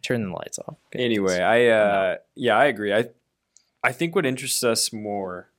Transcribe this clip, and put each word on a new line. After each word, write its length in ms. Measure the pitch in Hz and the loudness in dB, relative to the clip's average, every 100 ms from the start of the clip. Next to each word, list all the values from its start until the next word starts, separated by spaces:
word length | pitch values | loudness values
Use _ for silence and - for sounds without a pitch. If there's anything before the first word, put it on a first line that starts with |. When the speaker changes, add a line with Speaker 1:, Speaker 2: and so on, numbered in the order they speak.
Speaker 1:
Turn 220 | - 123 | -4 -4
the 80 | 101 90 | -4 -8
lights 240 | - - | -12 -12
off. 160 | - - _ | -14 -18 _
Okay, 160 | - 123 | -4 0
Speaker 2:
Anyway, 320 | 110 95 90 | 2 2 2
Speaker 1:
thanks. 40 | |
Speaker 2:
I, 120 | 92 113 120 | 4 4 6
Speaker 1:
I'm 0 | 110 104 | 4 4
Speaker 2:
uh, 260 | 98 95 | 2 0
Speaker 1:
out. 40 | 85 _ - | -2 _ -4
Speaker 2:
yeah, 220 | 120 107 | 2 4
I 80 | 143 | 4
agree. 280 | 107 104 | 2 0
I, 160 | 101 120 _ _ _ _ _ _ _ | 0 0 _ _ _ _ _ _ _
I 100 | 127 | -4
think 200 | 127 170 | -2 -2
what 120 | 180 143 | 0 -2
interests 380 | 135 135 - | -2 -4 -2
us 280 | 120 113 - | 0 0 -2
more 580 | 110 107 101 95 90 - | -6 -8 -6 -8 -10 -16